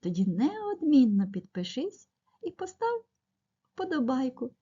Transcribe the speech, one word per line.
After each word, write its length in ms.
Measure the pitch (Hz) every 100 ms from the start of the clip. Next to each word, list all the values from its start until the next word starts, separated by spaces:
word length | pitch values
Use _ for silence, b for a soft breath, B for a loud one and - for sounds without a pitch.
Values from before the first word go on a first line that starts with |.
Тоді 260 | 180 175 196
неодмінно 1040 | 170 269 427 415 403 311 294 247 202 196
підпишись 760 | 196 - - 180 - 349 415 _ _ _ _
і 80 | 453
постав 540 | 349 370 - 453 466 453 _ _ _ _ _
вподобайку 880 | _ - 381 311 233 262 262 254 247 _